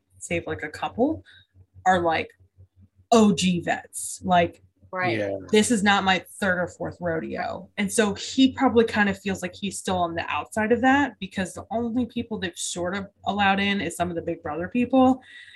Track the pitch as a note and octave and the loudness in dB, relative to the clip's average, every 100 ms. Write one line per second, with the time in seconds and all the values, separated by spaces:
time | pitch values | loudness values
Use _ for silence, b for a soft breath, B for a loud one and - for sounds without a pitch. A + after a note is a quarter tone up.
0 | _ - - - - D#3 D3+ - D#3 - | _ -18 -6 -6 -4 -8 -8 -8 -6 0
1 | C#4 E4 b b b _ _ - F#3 F#3 | 0 0 b b b _ _ -4 2 2
2 | E3+ D#3+ - _ _ _ - _ _ _ | 2 -2 -4 _ _ _ -20 _ _ _
3 | - A#3 G#3 E3+ F#3 F3 D#3+ - - - | 2 6 6 4 2 0 -2 -4 -6 -12
4 | - - F#3 F3 E3+ - _ _ - F#3 | -12 -8 2 2 2 -2 _ _ -12 -6
5 | F3+ A2 G2+ G2 - G#3+ G#3+ A3+ G3+ G3+ | -4 -2 -4 -6 2 2 4 2 4 2
6 | F#3+ F#3 - - G3 F3+ E3+ - E3 - | 2 0 -2 -6 -2 0 -2 -6 -10 -6
7 | F3 D#3+ C#3 C3 F3+ - - - G3+ - | -4 -4 -6 -8 -8 -10 -12 -6 -2 2
8 | G#3+ G3 - - C4 - C4 A3+ A3+ A3 | 0 0 -4 2 2 4 4 4 4 2
9 | G3+ G3 G3+ F#3 - - G3 - - F3+ | 0 0 -4 -6 -6 -8 -8 -6 -4 -2
10 | E3+ E3+ - D3 - A3 G#3+ A#3+ C4 C#4 | -2 -2 -6 -6 -6 -2 0 2 4 4
11 | C4+ - F#3+ - F3+ - - A3+ A#3+ A#3 | 2 -4 -10 -6 -6 -8 -6 -4 -2 -2
12 | A#3+ A#3 A3+ G#3 F3+ - - F3 F3 G3+ | -4 -6 -8 -6 -8 -6 -8 -4 -4 -4
13 | F#3+ _ - G3 G3 G3 G3+ G3 E3 - | -8 _ -4 2 2 2 2 0 -2 -4
14 | F3 E3+ E3+ E3 D3+ D#3 F3+ B3 B3 C4 | -4 -4 -6 -6 -6 -6 -4 -2 2 6
15 | B3+ C4 B B B | 6 4 B B B